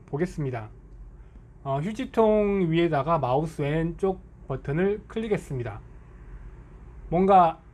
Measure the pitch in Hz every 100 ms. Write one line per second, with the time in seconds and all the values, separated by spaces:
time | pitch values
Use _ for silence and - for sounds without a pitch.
0 | - 143 143 - 139 120 107 - - -
1 | - - - - - - 139 139 170 220
2 | 262 226 220 214 202 202 170 165 170 156
3 | 156 165 123 135 160 - 143 156 170 170
4 | 190 185 - - - 131 - 151 196 208
5 | - 226 220 202 - 135 113 104 - -
6 | - - - - - - - - - -
7 | - 165 190 190 165 - -